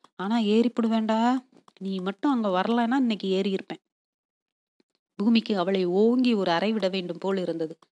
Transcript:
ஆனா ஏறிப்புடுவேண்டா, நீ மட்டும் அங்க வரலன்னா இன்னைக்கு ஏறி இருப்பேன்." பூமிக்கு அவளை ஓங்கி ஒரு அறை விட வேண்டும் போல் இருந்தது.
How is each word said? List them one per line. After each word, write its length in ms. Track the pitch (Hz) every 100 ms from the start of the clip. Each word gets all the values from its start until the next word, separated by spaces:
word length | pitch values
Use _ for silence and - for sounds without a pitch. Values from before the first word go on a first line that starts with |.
| _ -
ஆனா 220 | 190 233
ஏறிப்புடுவேண்டா, 1000 | 208 220 240 240 226 226 220 220 240 262 - _ _ _
நீ 180 | 190 190
மட்டும் 340 | 180 202 294
அங்க 160 | 247 214
வரலன்னா 460 | 180 196 233 233
இன்னைக்கு 340 | 269 240 214 190
ஏறி 220 | 185 196
இருப்பேன்." 320 | 190 - - _ _ _ _ _ _ _ _ _ _ _ _ _
பூமிக்கு 440 | - 208 226 226 202
அவளை 260 | 175 196
ஓங்கி 500 | 180 185 226 254 247
ஒரு 160 | 220 180
அறை 220 | 170 196
விட 160 | 220 190
வேண்டும் 300 | 190 175 175
போல் 180 | 190 196
இருந்தது. 420 | 170 165 156 - _